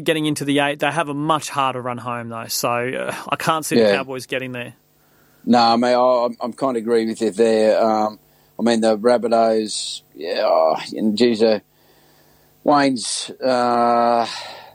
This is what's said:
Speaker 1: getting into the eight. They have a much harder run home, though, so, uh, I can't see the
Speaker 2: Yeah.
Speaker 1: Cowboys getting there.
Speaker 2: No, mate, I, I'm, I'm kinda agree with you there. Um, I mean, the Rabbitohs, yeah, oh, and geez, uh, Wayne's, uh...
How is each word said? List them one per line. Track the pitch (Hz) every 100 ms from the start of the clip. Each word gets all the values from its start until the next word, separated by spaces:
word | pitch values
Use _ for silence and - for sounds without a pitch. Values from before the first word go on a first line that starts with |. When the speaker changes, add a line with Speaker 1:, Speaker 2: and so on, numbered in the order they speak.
Speaker 1:
getting | 156 156 156
into | 147 143
the | 143
eight. | 143 147
They | 147
have | 147 151
a |
much | 143 151 156 -
harder | 143 135 127
run | 123 120
home, | 120 120 117
though, | 117 113
so, | - 127
uh, | 120 123 127 127 - -
I | -
can't | - 160 147
see | 120
the |
Speaker 2:
Yeah. | 110 101
Speaker 1:
Cowboys | 131 131 123
getting | 131 127
there. | 123 123 - _ _ _ _ _ _
Speaker 2:
No, | - 120 117 117
mate, | 123 123
I, | 127 123 120
I'm, | 117
I'm | 120
kinda | 107 135 120
agree | 110 117 110
with | 107
you | 110
there. | 95 113 110 110 104
Um, | 113 110 107 104 _ _ _ -
I |
mean, | 113 117
the | 110 107
Rabbitohs, | 117 123 113 113 113 110 107 - - - _ 65
yeah, | 80 98 107
oh, | 85 80 78 - 65
and | 107 104
geez, | 120 110
uh, | 113 107 - _ _ _ _ _ _ _ _ _
Wayne's, | - 147 139 127 - - - -
uh... | 127 127 120 120 120 120 117 120 113 - - - -